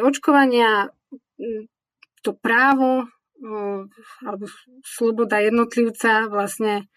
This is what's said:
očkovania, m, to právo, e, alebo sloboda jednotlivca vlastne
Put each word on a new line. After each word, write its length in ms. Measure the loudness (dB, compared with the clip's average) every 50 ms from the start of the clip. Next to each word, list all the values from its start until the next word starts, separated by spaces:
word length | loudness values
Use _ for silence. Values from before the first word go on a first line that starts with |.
| 0
očkovania, 880 | 0 0 2 2 4 4 6 4 4 4 4 4 4 4 2 0 -2 -6 _ _ _ -20 -20 _ _ _ -12
m, 240 | -10 -8 -8 -8 -10 -14 _ _ _ _ _ _ _ _ _ _
to 160 | -8 -8 -6 -4
právo, 680 | -2 0 2 4 4 4 4 4 2 2 2 0 -2
e, 20 | -6 _ _ _ _ _ _ -14 -10 -8 -6 -6 -6 -6 -8 -10 -12 -18 -20 -20 -20 -20 -14 -12
alebo 220 | -10 -10 -10 -12 -14 -16 -20 _ _ _ -20 -20
sloboda 560 | -18 -6 -2 0 0 0 0 -2 0 0 0
jednotlivca 880 | 2 2 2 2 0 0 0 0 0 0 -2 -2 0 2 2 2 0 0
vlastne 580 | -2 -4 -4 -4 -4 -4 -2 -2 -2 -4 -6 -10 _